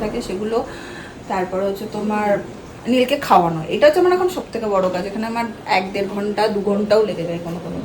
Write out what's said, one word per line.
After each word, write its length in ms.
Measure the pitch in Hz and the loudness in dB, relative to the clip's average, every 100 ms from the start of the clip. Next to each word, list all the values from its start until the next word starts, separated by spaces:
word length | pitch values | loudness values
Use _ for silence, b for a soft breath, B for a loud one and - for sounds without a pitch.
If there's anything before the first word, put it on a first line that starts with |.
থাকে 140 | 214 226 240 | -4 -4 -6
সেগুলো, 300 | 190 214 226 277 B B B B B - | -4 -2 -2 -4 B B B B B -6
তারপরে 320 | 190 180 185 196 | -4 -2 -2 -2
হচ্ছে 180 | 190 214 208 | -4 -6 -6
তোমার 320 | 208 208 208 202 - - - - - | -2 0 2 0 -2 -14 -16 -8 0
নীলকে 260 | 254 247 285 - | 2 4 2 6
খাওয়ানো। 340 | 190 170 160 160 | 6 6 0 -2
এটা 100 | 214 294 | 4 6
হচ্ছে 140 | 359 | 6
আমার 120 | 359 359 | 4 4
এখন 120 | 359 - | 2 -2
সব 100 | - | -6
থেকে 140 | 233 220 | -6 0
বড় 120 | 196 185 | 2 2
কাজ। 80 | 180 196 | 0 -4
এখানে 160 | 208 226 | -4 -4
আমার 140 | 233 226 - - 190 | -4 -4 -6 0 0
এক 80 | 190 | 0
দেড় 140 | 196 196 | -2 -2
ঘন্টা, 280 | 208 208 208 214 | -2 -2 0 0
দু 60 | 202 196 | 2 0
ঘন্টাও 300 | 202 208 208 208 | 0 4 4 4
লেগে 160 | 165 165 | 0 -4
যায় 120 | 170 170 | -4 -6
কোনো 120 | 170 | -8
কোনো 140 | - 180 | -6 -8